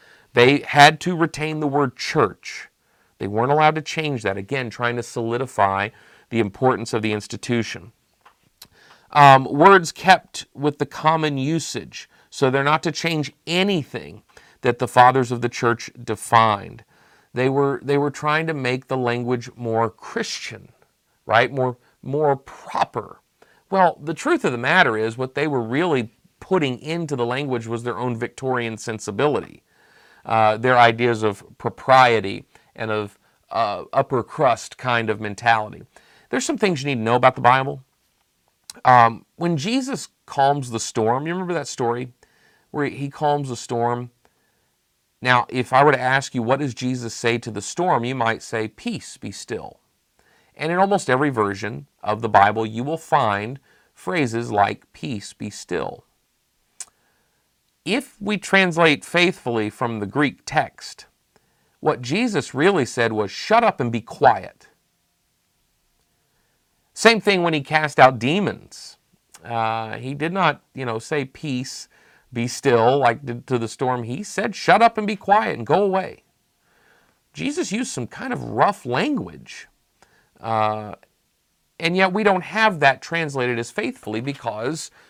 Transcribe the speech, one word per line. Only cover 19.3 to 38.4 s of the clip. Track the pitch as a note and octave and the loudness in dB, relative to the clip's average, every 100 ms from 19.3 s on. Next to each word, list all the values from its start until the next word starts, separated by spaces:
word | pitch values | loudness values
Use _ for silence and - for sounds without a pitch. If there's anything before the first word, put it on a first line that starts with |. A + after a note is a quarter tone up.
| B2 A#2+ - | -4 -6 -10
more | A#2 A2 A2+ | -4 0 -2
Christian, | - - A#3 - - - G#2 - _ _ _ _ _ - | -4 -10 -6 -6 -8 -12 -16 -20 _ _ _ _ _ 0
right? | A2 A#2+ | 2 2
More, | C3 B2+ A#2+ _ _ | -2 -4 -4 _ _
more | C3 C#3 D3+ C3+ | -6 -2 0 0
proper. | - - - - - A#2 G2+ - _ _ _ _ - | -6 -20 -6 -4 -2 -4 -10 -16 _ _ _ _ -4
Well, | G3 F3 - | 2 2 2
the | D3 | -8
truth | D#3 C#4+ E4+ | -4 0 0
of | F3+ | 0
the | A#2+ | -2
matter | B2+ F3+ D3 A2 | 2 4 4 2
is | A2 A#2 | -2 -4
what | C3 | -6
they | C#3+ D#3 | -4 -2
were | C3+ | -2
really | A2+ C3+ F3+ C#3 A2 _ _ - | -2 -2 0 0 -4 _ _ -14
putting | - F#3 C#3+ B2 | -2 0 0 -4
into | D3 E3+ D#3 C3+ | -6 -6 -4 -4
the | A#2+ | -2
language | B2+ D3 A#2+ A2+ | -4 -4 -4 -4
was | A#2 | -6
their | A#2+ G2 | -4 -4
own | B2 A#2 | -4 -4
Victorian | A#2+ - C3 B2 A#2 A2 | -8 -6 -4 -2 -4 -6
sensibility, | - A2 - G2+ D3 A#2 A#1 G1+ _ _ _ _ _ _ - | -8 -8 -6 -2 0 0 -6 -16 _ _ _ _ _ _ -2
uh, | A2+ A2 G#2+ | 2 2 2
their | B2 B2 | 4 6
ideas | A#2 A#2 A#2+ A2+ | 6 6 0 0
of | G#2+ G2 - - | -2 -4 -12 -10
propriety | A#2+ - - C3 B2+ A2 G2 G#2 - _ _ - | -10 -4 4 6 6 4 -2 -8 -14 _ _ -8
and | A2 | -4
of, | G#2+ G2+ _ _ _ - | -4 -4 _ _ _ -6
uh, | A2 A2 F#2 - | -2 -2 -4 -4
upper | C3 C3+ B2+ | -2 0 -2
crust | A2 - C3+ A2+ - - | -4 0 2 2 -4 -8
kind | B2+ A#2 A2 | -2 0 0
of | G#2 | -2
mentality. | G#2 G2+ A#2 A2+ G#2+ - - _ _ _ - | -4 -2 2 2 0 -12 -20 _ _ _ -6
There's | C4 - | -4 -2
some | C#4 | 0
things | G3+ D3+ | 0 0
you | C#3+ | -2
need | B2+ | -2
to | |
know | A2 B2 | 0 2
about | B2+ B2+ | 2 2
the | |
Bible. | A#2+ C3 C3+ C#3+ - _ _ _ _ _ | 2 2 0 -8 -16 _ _ _ _ _